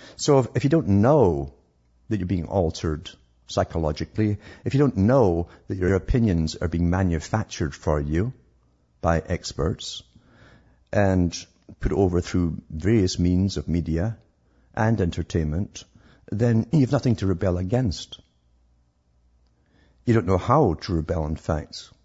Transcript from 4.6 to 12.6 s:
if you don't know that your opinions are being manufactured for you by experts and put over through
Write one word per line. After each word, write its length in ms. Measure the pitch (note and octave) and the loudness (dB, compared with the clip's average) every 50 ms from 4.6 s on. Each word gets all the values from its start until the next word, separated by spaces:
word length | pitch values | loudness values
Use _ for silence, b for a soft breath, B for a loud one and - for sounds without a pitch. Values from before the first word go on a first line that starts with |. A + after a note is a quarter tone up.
| B | B
if 80 | B2 - | -2 2
you 60 | C3+ | 2
don't 180 | D3 C3+ - F#2+ | 2 2 2 2
know 520 | F#2+ G#2+ B2+ C#3 A#2+ F#2+ E2+ E2 F2 B B B B - | 2 4 4 4 4 4 2 0 -2 B B B B -10
that 100 | - G2 | -6 -2
your 160 | F#2 F2+ G2 | 0 0 2
opinions 600 | F#2 - - - C3 A#2 A2 F2+ E2+ D#2+ D#2 - | 0 0 0 0 2 2 2 2 2 0 -2 -4
are 120 | - - E2+ | -4 -6 -4
being 220 | E2 E2+ E2+ E2+ | -2 0 0 0
manufactured 840 | F2 F#2 F#2+ F#2 E2+ E2 - - - F#2 F#2+ - - - F2 D2 C#2 | 2 2 0 0 0 -2 -2 -4 -4 -4 -4 -6 -6 -6 -6 -6 -6
for 240 | - - F2 D#2 D2 | -6 -2 -2 0 0
you 340 | C#2+ D2 D2+ E2 G2 B2 C3 - _ _ _ _ _ _ _ _ _ _ _ _ | 0 -2 -2 -2 -2 -2 -6 -10 _ _ _ _ _ _ _ _ _ _ _ _
by 180 | - F2 E2+ D#2+ | 0 0 0 0
experts 800 | - - F2+ E2 - - - - D2 D#2+ - - - - - - - _ _ b b b b b b b b b b b b b b _ | 0 -4 -6 -6 -6 -10 -6 -4 -4 -4 -4 -4 -8 -12 -14 -14 -16 _ _ b b b b b b b b b b b b b b _
and 540 | - A2 G2+ G2 F#2+ F#2 F2+ E2+ - - - - _ _ _ - - - | 0 0 2 4 4 2 2 0 -2 -6 -12 -18 _ _ _ -20 -14 -6
put 120 | - - | -4 -2
over 280 | - - G2+ F#2 F2 F2 | 2 2 2 2 2 0
through 400 | F2 - - F#2 F2+ E2+ D#2 - | -2 0 0 0 0 0 -2 -6